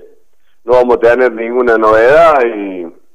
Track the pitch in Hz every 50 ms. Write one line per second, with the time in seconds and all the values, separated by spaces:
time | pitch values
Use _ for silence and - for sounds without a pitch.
0 | - - - - - - - - - _ - - - 117 123 127 123 123 120 113
1 | 113 117 120 127 127 123 110 113 117 117 120 127 123 117 113 113 110 107 110 110
2 | 113 127 147 160 170 165 151 135 120 113 107 104 101 98 92 90 85 82 - -
3 | - -